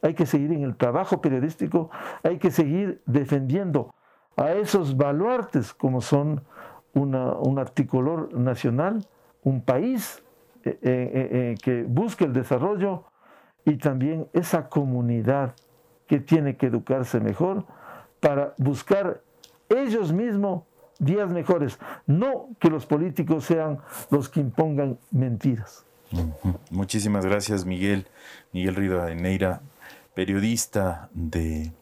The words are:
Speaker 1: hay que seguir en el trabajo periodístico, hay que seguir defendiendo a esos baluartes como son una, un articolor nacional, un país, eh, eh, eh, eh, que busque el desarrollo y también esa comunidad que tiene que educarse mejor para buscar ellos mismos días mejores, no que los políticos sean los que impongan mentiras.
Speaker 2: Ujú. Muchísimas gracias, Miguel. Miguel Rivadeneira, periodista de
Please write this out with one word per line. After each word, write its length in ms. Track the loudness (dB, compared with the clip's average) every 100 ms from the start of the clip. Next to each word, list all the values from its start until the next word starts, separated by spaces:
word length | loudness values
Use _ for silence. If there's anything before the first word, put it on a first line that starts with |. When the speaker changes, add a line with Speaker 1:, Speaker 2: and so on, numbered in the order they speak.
Speaker 1:
hay 120 | 0
que 120 | 2 2
seguir 260 | 2 2
en 100 | 0
el 140 | -2 0
trabajo 440 | 0 0 0 0
periodístico, 680 | 2 0 -2 -4 0 0 -2 -10 -14 -2
hay 160 | -2 2
que 120 | 0
seguir 520 | 2 2 2 -2 -4 0
defendiendo 880 | 0 2 0 2 0 0 -2 -2 -12 _ _ _ -2
a 160 | 0
esos 440 | 0 2 2 2 2
baluartes 760 | 2 2 0 0 0 -2 -2
como 300 | -2 -2 0
son 420 | 2 2 2 -4 -8 -20 -20 -20 _
una, 400 | 0 2 0 0
un 260 | 0 0 0
articolor 760 | -2 -2 0 2 0 -2 -4
nacional, 760 | -2 0 0 0 0 0 -2 -6 _ _ _
un 200 | -2 0
país, 600 | 0 0 0 -2 -6 -14 _ _ _ _
eh, 60 | -6
eh, 100 | -2
eh, 460 | 0 0 0 -2 0
eh, 220 | -2 -2 -2
que 200 | 0 0
busque 400 | 0 0 -2 0
el 100 | 0
desarrollo 720 | 0 0 0 0 0 -2 -4 -10 _ _ -20 _ _
y 140 | 0 2
también 500 | 0 0 0 -2 -2
esa 340 | -2 0 -2 0
comunidad 880 | -2 0 0 0 0 2 0 0 -6 _ _ _ _ _
que 140 | 0
tiene 360 | 4 2 4 0
que 100 | 0
educarse 540 | 0 0 -2 0 0
mejor 440 | 0 0 0 -2 -8 -18 -20 -20 -20 _
para 320 | 2 2 -2 -2
buscar 640 | -2 -2 0 0 0 -6 _ _ -20 _ _
ellos 420 | 0 2 0 0
mismos 520 | 0 0 0 0 -4 -8 _ _ _
días 320 | 0 2 0
mejores, 480 | -2 2 2 2 -4 -16 -8 2
no 420 | 2 2 -2 -8 2
que 80 | 2
los 160 | 2
políticos 600 | 0 0 0 -2 0 0
sean 340 | 2 0 0 -4 -10 -16 0
los 180 | 0 0
que 120 | -2
impongan 580 | -2 0 0 2 -2 -4 _
mentiras. 760 | 0 0 0 0 0 -6 -16 _ _ _
Speaker 2:
Ujú. 440 | -4 -4 -2 -4 -4 -6
Muchísimas 560 | -4 -2 -2 0 0 2
gracias, 380 | 0 0 -2
Miguel. 420 | -2 -2 0 0 -2 -18 -20 -20 _
Miguel 240 | -4 -2 0
Rivadeneira, 840 | 0 0 -2 -4 -2 0 0 -2 -12 _ -20 -20 _
periodista 960 | -6 -2 0 0 -2 -2 -2 -2 -4 -12
de 600 | -8 -4 -2 -2 -4 -6 -10